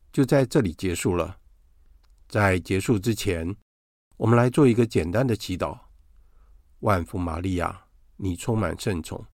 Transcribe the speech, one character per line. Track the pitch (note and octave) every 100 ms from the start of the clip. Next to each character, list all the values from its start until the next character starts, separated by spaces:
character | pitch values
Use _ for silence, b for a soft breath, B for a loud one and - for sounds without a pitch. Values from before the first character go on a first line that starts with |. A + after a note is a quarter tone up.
| _
就 | -
在 | C3 C#3+ B2
这 | D#3
里 | G2
结 | D#2 F#2+
束 | E2+ G#2+
了。 | F2 E2 - _ _ _ _ _ _ _ _ -
在 | A2 G2 F#2
结 | - F#2+
束 | A2+ G#2+
之 | A#2
前， | G2+ G#2 E2 E2 G2 _ _ _ _ _ -
我 | A2+
们 | A#2+
来 | B2
做 | D3+ C3+
一 |
个 | A2+ A#2
简 | G#2 E2
单 | G#2 C3
的 | G#2
祈 | - F2
祷。 | D2+ - - - _ - _ _ - - _ _
万 | A2 F#2
福 | D#2+ F#2+
玛 | E2+ D#2+
利 | F#2+ F2+
亚， | E2 F#2 _ _ _ -
你 | F#2+
充 | F2 - A2
满 | F2 E2+
圣 | - F2
宠 | - F#2 -